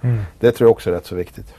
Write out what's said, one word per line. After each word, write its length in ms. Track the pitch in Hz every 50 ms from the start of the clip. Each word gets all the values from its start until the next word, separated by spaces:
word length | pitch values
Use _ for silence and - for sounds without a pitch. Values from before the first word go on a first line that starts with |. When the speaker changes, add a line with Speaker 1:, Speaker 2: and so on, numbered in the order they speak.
Speaker 1:
Mm. 200 | - 123 120 110 101 85 - -
Speaker 2:
Det 120 | 113 120
tror 160 | 110 - 123
jag 40 | 117
också 180 | 110 - - 98
är 40 | 87
rätt 120 | 87 -
så 100 | - 92
viktigt. 380 | 90 87 - - - - - -